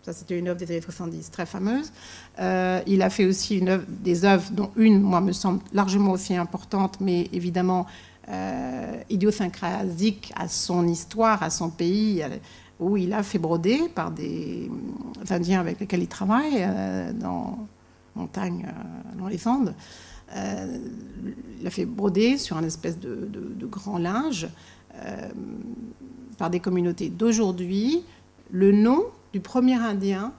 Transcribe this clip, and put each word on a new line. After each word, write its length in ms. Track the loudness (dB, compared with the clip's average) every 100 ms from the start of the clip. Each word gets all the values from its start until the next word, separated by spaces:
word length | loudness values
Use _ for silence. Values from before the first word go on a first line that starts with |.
Ça, 100 | -12
c'était 260 | -12 -6 -4
une 80 | -2
œuvre 100 | -4
des 80 | -4
années 100 | -6
soixante-dix, 480 | -6 -8 -8 -8 -10
très 160 | -8
fameuse. 460 | -8 -2 0 -2 -4 -14 -20 -20 -18 -4
Euh, 420 | 0 2 2 0 4
il 160 | 4
a 80 | 4
fait 140 | 6
aussi 340 | 4 4 0 0
une 100 | 4
œuvre, 160 | 2 0
des 380 | -4 0 4
œuvres 240 | 6 6 4
dont 200 | -2 -2
une, 240 | 6 8 8
moi, 220 | 8 4
me 100 | 4
semble 280 | 2 0 0 0
largement 380 | 2 4 4 4
aussi 240 | 2 0
importante, 640 | 0 0 -6 -2 0 0 0
mais 300 | 2 2 0
évidemment, 520 | -2 0 2 2 2 -2 -10 -20 -20 -10
euh, 720 | -6 -6 -6 -6 -8 -8 -10 -4
idiosyncrasique 1200 | 2 2 2 -4 -2 -4 -2 -4 0 0 0 -10
à 120 | -8 -4
son 400 | -4 0 2 2
histoire, 560 | 0 -4 2 2 4
à 80 | 0
son 180 | -2 -4
pays, 540 | 0 2 2 2 0
à, 60 | -2 -8 -14 -20 -20 -4
où 180 | 0 2
il 160 | 2
a 80 | 0
fait 160 | 0 0
broder 520 | 0 2 4 2 2
par 160 | -2 -4
des 640 | -6 -6 -4 -6 -6 -6 -8 -8 -10 -12 -12 -2
Indiens 300 | 0 4 2
avec 200 | 2 -4
lesquels 220 | -2 -2
il 60 | -2
travaille, 480 | -2 2 2 2 0
euh, 520 | 0 0 -2 -2 -4
dans 540 | -4 -4 -4 -6 -8 -12 -18 _ _ _
montagne, 500 | -10 -8 -6 -4 -4 -8
euh, 520 | -10 -12 -14 -14 -10
dans 80 | -8
les 200 | -4 0
Andes. 280 | 2 0 -2 -16 -20 -20 -20 -14
Euh, 440 | -8 -6 -6 -6 -8 -10 -12 -14 -12 -10 -12 -16 -10
il 80 | -8
a 20 |
fait 160 | -4
broder 540 | -6 0 0 4 2 2
sur 180 | -2 -4
un 60 |
espèce 340 | -4 -4 -6 -6
de, 320 | -8 -8 -8
de, 220 | -8 -10
de 120 | -10 -10
grand 320 | -10 -6 -2
linge, 480 | -2 0 -2 -4 -6 -12 -20 -20 -20
euh, 340 | -14 -10 -10 -10 -10 -10 -10 -12 -12 -14 -16 -20 -18 -20 -6
par 100 | -2
des 100 | -2
communautés 500 | 0 2 2 0 -6
d'aujourd'hui, 920 | 0 2 4 2 0 -2 0 2 0 -2 -20 -20 _ -8
le 220 | 4 6
nom 320 | 8 8 6 2 -6 -8
du 60 | -8
premier 360 | -2 4 4
Indien 580 | 4 0 0 0 0 -4